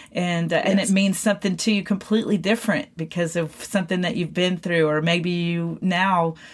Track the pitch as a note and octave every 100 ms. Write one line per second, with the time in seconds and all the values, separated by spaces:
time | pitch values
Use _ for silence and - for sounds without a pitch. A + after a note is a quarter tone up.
0 | - - F3 E3+ E3 E3 - G3 F#3+ G3
1 | G3 - G#3+ G3+ G3+ F3 A3 G3+ F3 G3
2 | - A3 - G3+ F3+ A3+ - D#3+ - -
3 | D#3+ F3 E3 E3+ D#3+ - - G3 E3+ F#3
4 | F3 - D#3+ F3 F3+ F3+ F3+ E3+ D3+ D3+
5 | E3 F3 E3+ F3 E3+ E3+ E3+ D#3+ F#3 F3
6 | G3 F3 E3 D#3+ -